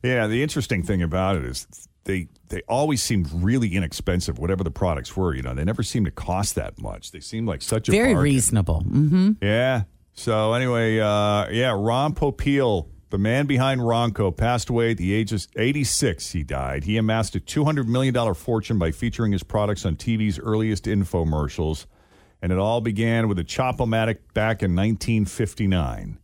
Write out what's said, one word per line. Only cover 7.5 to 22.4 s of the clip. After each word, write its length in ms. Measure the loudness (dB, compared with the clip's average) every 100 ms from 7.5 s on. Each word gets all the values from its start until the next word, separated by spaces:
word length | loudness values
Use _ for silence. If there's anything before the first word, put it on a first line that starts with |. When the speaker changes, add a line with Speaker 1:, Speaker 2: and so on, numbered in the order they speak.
| -4
Speaker 1:
such 280 | -2 -2 2
a 20 |
Speaker 2:
Very 220 | 4 4
Speaker 1:
bargain. 80 | 4 4
Speaker 2:
reasonable. 480 | 2 2 2 2 0
Mm-hmm. 520 | 2 2 4 4 4 2
Speaker 1:
Yeah. 400 | 0 2 2 0 -2 _ _
So 380 | -8 0 2 2
anyway, 460 | 2 2 2 2 2
uh, 500 | 2 2 4 2 0
yeah, 220 | 0 0
Ron 400 | 2 0 2 0
Popeil, 720 | 0 -2 0 0 2 2 0 -2 -14 _
the 80 | 0
man 300 | 2 2 2
behind 340 | 2 2 2
Ronco, 560 | 2 2 0 0 -2 2
passed 320 | 0 0 0
away 220 | 0 0
at 80 | 0
the 160 | 0
age 180 | 0 0
of 140 | -4 -6 -2
eighty-six. 760 | 0 0 0 0 0 -2 -6
He 100 | -6
died. 420 | -4 -4 -4 -4
He 140 | -2 0
amassed 360 | 2 2 0
a 60 | -4
two 240 | -4 0
hundred 240 | 0 0 0
million 240 | 2 2
dollar 220 | 2 0
fortune 440 | -2 0 -2 0 0
by 120 | 0
featuring 420 | 0 -4 -2 0
his 100 | 0
products 440 | -2 -2 0 -2 -2
on 100 | -4
T 200 | -2 0
V's 220 | 0 -2
earliest 460 | -2 0 0 -2
infomercials. 1000 | 0 0 0 0 0 0 -2 -2 -4 -4 -10 _ _ -20 -20 _